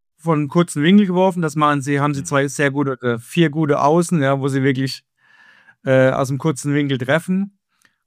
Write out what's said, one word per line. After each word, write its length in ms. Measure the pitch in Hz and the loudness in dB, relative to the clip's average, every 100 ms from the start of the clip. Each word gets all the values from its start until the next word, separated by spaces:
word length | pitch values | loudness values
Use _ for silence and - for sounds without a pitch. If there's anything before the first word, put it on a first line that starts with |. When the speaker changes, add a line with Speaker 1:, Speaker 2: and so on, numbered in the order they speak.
| _ _ | _ _
Speaker 1:
von 220 | 160 156 | -2 -2
einem 80 | 147 | 0
kurzen 340 | 175 170 147 | 0 0 0
Winkel 240 | 151 202 202 | 4 4 4
geworfen, 340 | 180 190 175 | 2 0 0
das 140 | 160 151 | -4 0
machen 260 | 151 143 | 0 0
sie, 200 | 135 143 | -2 -2
haben 120 | 147 | -2
sie 60 | 139 | -4
Speaker 2:
Mhm. 40 | - | -4
Speaker 1:
zwei 220 | 143 139 | -2 -2
sehr 200 | 131 143 | -2 -2
gute, 320 | 139 135 131 | -2 -4 -4
äh, 160 | 123 117 | -4 -4
vier 320 | 117 - 165 | -4 0 0
gute 300 | 147 151 143 | 2 0 2
Außen, 400 | 139 165 170 170 | 2 2 2 0
ja, 200 | 135 139 | 0 0
wo 80 | 135 | 0
sie 120 | 135 | 0
wirklich 440 | 135 131 135 - _ _ _ _ _ _ _ _ 135 | 0 0 -2 -6 _ _ _ _ _ _ _ _ 0
äh, 240 | 131 131 | 4 4
aus 160 | 131 131 | 2 -2
dem 80 | 135 | -2
kurzen 360 | 160 135 147 | -4 -4 -2
Winkel 240 | 143 143 135 | -2 -2 -4
treffen. 600 | 123 151 170 185 202 _ _ _ _ _ | -2 -2 0 -4 -4 _ _ _ _ _